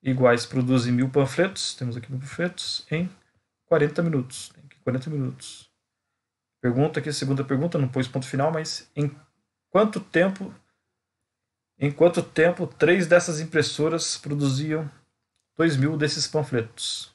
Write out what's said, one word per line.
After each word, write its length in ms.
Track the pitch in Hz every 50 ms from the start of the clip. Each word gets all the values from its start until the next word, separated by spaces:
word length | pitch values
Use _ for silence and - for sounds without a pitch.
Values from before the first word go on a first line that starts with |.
iguais 440 | _ 131 131 127 127 123 120 117 117
produzem 480 | - - 131 123 123 131 127 117 123 123
mil 160 | 123 131 131
panfletos, 640 | 131 143 139 131 - - 175 196 190 - - - -
temos 220 | - 127 123 117 120
aqui 120 | - -
mil 80 | 135 127
panfletos, 680 | 135 139 - - 170 180 175 - - - - - - _
em 200 | 151 160 175 185 - _ _ _ _ _ _ _ _ _ _
quarenta 360 | _ 170 156 147 147 147 -
minutos. 480 | 170 170 156 139 123 - - - - -
Tem 140 | _ _ -
aqui 160 | - - _
quarenta 300 | _ - - 131 131 165
minutos. 600 | 156 143 135 127 127 131 - - - - - _ _ _ _ _ _ _ _ _ _ _ _ _ _ _ _ _ _ _
Pergunta 380 | - 123 120 127 143 156 160 156
aqui, 120 | 139 151
segunda 320 | 143 - - 135 135 135 135
pergunta, 340 | 131 139 131 151 170 170 165
não 120 | 139 127
pôs 180 | 127 131 127 127
ponto 180 | - 175 131
final, 260 | - - 135 139 156
mas 380 | 165 160 160 165 - - - _ _
em 180 | 147 147 143 - - _ _ _ _ _ _ _ _ _ _
quanto 300 | _ 185 214 214 208 -
tempo, 540 | - _ - - 180 196 190 - 196 - - - _ _ _ _ _ _ _ _ _ _ _ _ _ _ _ _ _ _ _ _ _ _ _ _
em 140 | 135 147
quanto 320 | 143 - 160 175 170 175 -
tempo 420 | - - - 156 170 175 175 180
três 420 | 143 - - - 151 180 196 180 156
dessas 320 | 175 - - - 165 151
impressoras 800 | 160 160 - 160 139 - - - 147 160 160 170 - - - -
produziam 720 | - 147 147 147 143 139 135 131 151 156 156 156 160 143 - _ _ _ _ _ _ _ _ _ _ _ _ -
dois 180 | 165 165 147
mil 220 | 131 135 147 160 156
desses 300 | 147 147 - - 143 -
panfletos? 880 | - 156 147 - - 120 110 110 - - - - - - - - _